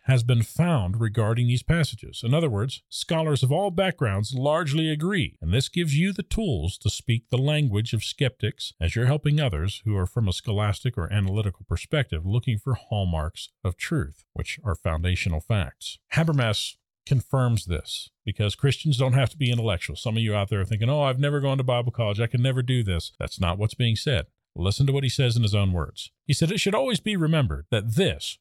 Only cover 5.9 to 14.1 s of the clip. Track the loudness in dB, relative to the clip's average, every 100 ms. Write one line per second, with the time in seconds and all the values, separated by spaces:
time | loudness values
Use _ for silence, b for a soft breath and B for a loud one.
5.9 | 2 2 0 -4 -2 0 0 -2 -4 -4
6.9 | -4 -2 -2 0 0 2 2 0 0 -2
7.9 | -2 -4 -2 -2 -2 -4 -4 -12 -4 -2
8.9 | 2 2 2 2 2 0 0 -4 -4 -2
9.9 | 0 0 0 -2 -2 -2 0 0 0 -4
10.9 | -4 -2 0 0 0 -2 -4 -4 -4 -2
11.9 | -2 0 -2 0 0 0 -2 -2 -4 -2
12.9 | -2 0 0 -4 -8 -16 _ -6 -4 -4
13.9 | -2 -4